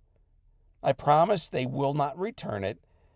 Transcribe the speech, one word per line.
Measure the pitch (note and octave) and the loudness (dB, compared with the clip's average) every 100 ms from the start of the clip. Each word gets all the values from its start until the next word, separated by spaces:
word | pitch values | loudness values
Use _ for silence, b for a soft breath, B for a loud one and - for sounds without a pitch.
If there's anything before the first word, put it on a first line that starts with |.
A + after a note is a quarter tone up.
| _ _ _ _ _ _ _ _ | _ _ _ _ _ _ _ _
I | C#3+ | -2
promise | C3+ D3 D3+ F3 G3 - | 0 4 4 4 2 -2
they | - B2+ | -4 -4
will | C3 C#3 | -2 -2
not | D3 C#3+ C3+ | 0 -2 -2
return | G3+ - E3 G#2+ | -8 -6 -8 -4
it, | G2 - _ _ _ | -4 -6 _ _ _